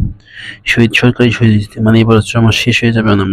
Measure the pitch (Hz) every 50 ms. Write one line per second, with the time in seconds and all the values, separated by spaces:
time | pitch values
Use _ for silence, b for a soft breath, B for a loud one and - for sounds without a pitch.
0 | - - - - B B B B B B B B B - - - 117 107 95 -
1 | - 123 120 - 123 120 104 - 117 110 107 104 104 - - - 110 110 110 113
2 | 113 113 113 107 104 - - 117 113 110 107 - - 120 117 - 120 117 113 113
3 | 110 110 104 98 95 95